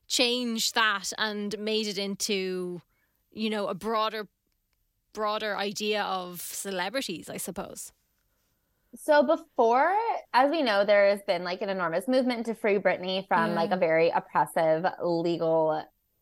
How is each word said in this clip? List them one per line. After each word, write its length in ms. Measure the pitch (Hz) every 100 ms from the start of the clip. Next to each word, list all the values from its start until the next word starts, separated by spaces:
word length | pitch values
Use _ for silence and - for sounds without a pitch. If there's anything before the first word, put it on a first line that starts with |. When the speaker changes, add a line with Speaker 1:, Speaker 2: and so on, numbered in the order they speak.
| -
Speaker 1:
changed 680 | - 240 247 240 226 -
that 400 | 240 220 202 - -
and 420 | 214 208 208 202
made 280 | 214 220 214
it 100 | 190
into, 840 | 196 196 - 196 185 185 180 175 - _ _ _ _
you 160 | - 220
know, 200 | 214 202
a 60 |
broader, 540 | 185 208 226 220 220 202 _ _ _ _ _ _ _ _
broader 420 | 208 214 214 214 190
idea 460 | 202 202 208 214
of 400 | 185 190 180 175
celebrities, 880 | - - 196 185 185 262 262 156 -
I 80 | 190
suppose? 520 | - 185 - - - - _ _ _ _ _ _ _ _ _ -
Speaker 2:
So 260 | - 294
before, 760 | 269 311 - - 226 247 311 403 453 370 -
as 160 | 240 277
we 100 | 320
know, 240 | 254 202
there 240 | 202 202 202
has 140 | 202
been, 200 | 202 175
like, 200 | 180 190
an 80 | 202
enormous 360 | 190 170 165 196
movement 380 | 254 247 233 233
to 80 |
free 220 | 220 220 202
Britney 480 | 185 175 180 190 185
from, 260 | 180 165
Speaker 1:
Yeah. 40 | 170
Speaker 2:
like, 140 | 170
a 80 | 185
very 320 | 170 160 165
oppressive 720 | 185 - 170 156 180 160 160 175 -
legal 840 | 175 170 170 165 165 160 156 156 - _ _ _